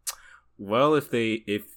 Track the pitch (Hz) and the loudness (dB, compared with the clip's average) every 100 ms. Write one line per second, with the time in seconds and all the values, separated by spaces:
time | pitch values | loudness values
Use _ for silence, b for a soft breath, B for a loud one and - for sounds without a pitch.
0 | - B B B B - 98 110 147 151 | -14 B B B B -16 -2 2 4 2
1 | 139 120 113 110 - 101 - | 0 -2 -2 -4 -4 -6 -6